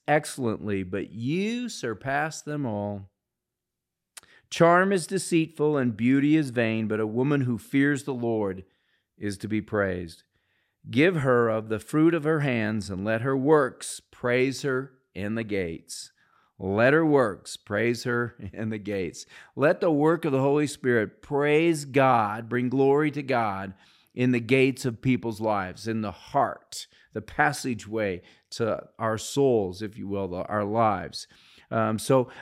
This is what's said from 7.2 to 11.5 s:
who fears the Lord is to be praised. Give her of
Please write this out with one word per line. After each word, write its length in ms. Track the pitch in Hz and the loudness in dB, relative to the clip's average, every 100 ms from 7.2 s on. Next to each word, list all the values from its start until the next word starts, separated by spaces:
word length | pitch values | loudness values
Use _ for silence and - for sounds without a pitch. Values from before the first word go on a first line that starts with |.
| 135 143 | 2 2
who 160 | 127 113 | 0 -2
fears 460 | - 139 143 139 | -2 2 2 0
the 100 | 139 | -4
Lord 520 | 127 117 110 101 95 95 _ _ _ _ _ | -4 -2 0 -2 -4 -12 _ _ _ _ _
is 200 | 104 95 | -8 -6
to 100 | 104 | -4
be 140 | 107 | -4
praised. 640 | 104 107 98 92 85 - _ _ _ _ _ _ - | -2 0 0 -2 -8 -14 _ _ _ _ _ _ -4
Give 300 | 113 165 170 | 2 2 2
her 320 | 135 120 | 2 4
of 200 | 117 | 4